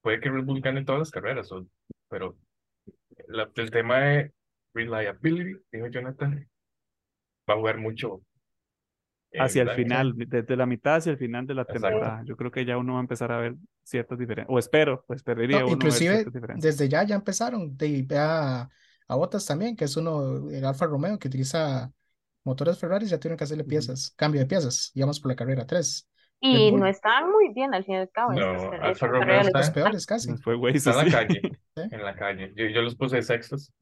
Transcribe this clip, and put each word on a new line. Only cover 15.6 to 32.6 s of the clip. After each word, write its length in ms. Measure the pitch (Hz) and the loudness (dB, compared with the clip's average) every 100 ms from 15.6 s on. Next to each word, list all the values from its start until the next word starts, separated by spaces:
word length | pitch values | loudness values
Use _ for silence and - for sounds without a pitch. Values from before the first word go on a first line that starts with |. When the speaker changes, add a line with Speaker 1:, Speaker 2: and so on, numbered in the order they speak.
| 127 | 4
Speaker 3:
No, 20 | |
Speaker 2:
uno 220 | 147 151 | 4 4
ver 140 | 123 | 4
Speaker 3:
inclusive, 20 | 170 | 4
Speaker 2:
ciertas 260 | 214 214 | 2 0
diferencias. 400 | 123 113 - 156 | -8 -10 0 0
Speaker 3:
desde 180 | 147 139 | 2 2
ya, 140 | 151 | 2
ya 120 | 208 202 | 2 0
empezaron. 640 | 202 190 240 233 160 135 | -2 -2 -2 -4 -6 -4
De, 240 | 156 139 | -2 -2
ve 140 | 131 143 | 0 0
a, 520 | 151 160 139 127 120 _ _ _ _ | 2 2 0 -2 -6 _ _ _ _
a 80 | 131 | -2
Bottas 300 | 175 202 - | 0 -2 -2
también, 300 | 156 226 220 | -2 -2 -2
que 100 | 147 | -2
es 100 | 160 | -2
uno, 520 | 165 151 135 135 143 | -2 -2 -2 -4 -6
el 160 | 139 135 | -4 -2
Alfa 200 | 135 170 | 0 0
Romeo, 320 | 143 165 208 | 0 -2 -2
que 80 | 131 | -4
utiliza 640 | 131 131 165 156 131 123 _ _ _ _ _ | -4 -2 0 0 -2 -6 _ _ _ _ _
motores 360 | 165 143 156 175 | -6 0 0 0
Ferraris, 300 | 170 196 214 | -2 -2 -2
ya 100 | 170 | -2
tienen 180 | 165 165 | -4 -4
que 60 | |
hacerle 200 | 147 156 139 | -4 -4 -2
Speaker 2:
Ujú. 0 | |
Speaker 3:
piezas, 460 | 151 120 131 - - | -2 -2 -6 -8 -2
cambio 260 | 151 147 | 0 2
de 60 | 135 | 2
piezas, 440 | 143 135 - - | 2 0 -2 -4
digamos, 260 | 131 135 147 | 0 0 0
por 100 | 131 | -4
la 40 | 127 | -2
carrera 300 | 123 131 - | -2 -2 0
tres. 400 | 175 151 - _ _ _ _ | -2 0 -6 _ _ _ _
Speaker 4:
Y 100 | 262 | 4
Speaker 3:
Red 140 | 247 214 | 8 8
Bull. 120 | 202 | 6
Speaker 4:
no 60 | 190 | 4
están 440 | 196 214 247 339 | 2 2 2 4
muy 220 | 427 370 | 6 6
bien, 200 | 214 269 | 2 -2
al 100 | 196 196 | -2 -2
fin 100 | 185 | -4
y 20 | |
al 120 | 190 | -2
cabo. 220 | - 240 | -2 0
Speaker 1:
No, 0 | |
Speaker 4:
Estas 320 | - 95 90 95 | 0 0 -2 -4
carreras 300 | - - 185 | -2 -2 0
Speaker 1:
Alfa 20 | |
Speaker 4:
son 140 | 120 | 0
Speaker 1:
Romeo 280 | 127 143 196 | 2 6 6
Speaker 4:
carreras 60 | 202 | 6
Speaker 1:
está 120 | 180 | 4
Speaker 3:
Los 100 | 151 | 2
peores, 340 | 151 180 214 - | 2 2 0 -2
casi. 260 | 226 123 | -4 -2
Speaker 2:
Nos 100 | 113 | -4
fue 120 | - 117 | -2 2
güey, 200 | 123 143 | 2 4
Speaker 1:
está 140 | 131 | 4
en 60 | 123 | 4
la 100 | 165 | 6
Speaker 2:
sí. 0 | |
Speaker 1:
calle, 380 | 131 110 180 - - _ - | 4 2 0 -2 -8 _ -10
Speaker 3:
¿Sí? 80 | 196 | -8
Speaker 1:
en 140 | 107 | -6
la 120 | 101 98 | -8 -4
calle. 380 | 101 95 95 | -6 -6 -10
Yo, 100 | 95 | -4